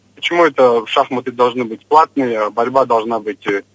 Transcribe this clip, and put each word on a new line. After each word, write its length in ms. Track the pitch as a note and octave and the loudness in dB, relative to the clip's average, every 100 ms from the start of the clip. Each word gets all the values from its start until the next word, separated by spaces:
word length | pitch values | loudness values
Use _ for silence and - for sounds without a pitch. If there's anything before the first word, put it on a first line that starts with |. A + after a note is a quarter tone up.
| _ _ | _ _
Почему 300 | - E3+ D#3+ | -4 2 2
это 400 | C#3 B2+ A#2 A2 | 4 2 2 0
шахматы 460 | D3 C3 B2 B2 | -2 -2 -4 -6
должны 320 | A#2+ B2 B2 A2+ | -2 0 0 -6
быть 200 | G#2+ - | -8 0
платные, 520 | D3+ D#3+ C#3+ B2+ A2 | 2 2 0 -2 -2
а 100 | G#2+ | -2
борьба 340 | A2 A#2 C3+ B2 | -2 0 0 2
должна 340 | A2+ A2 A2+ | 0 0 -4
быть, 260 | G#2 G2 G#2+ | -6 -8 -6
э, 160 | G2+ - | -6 -8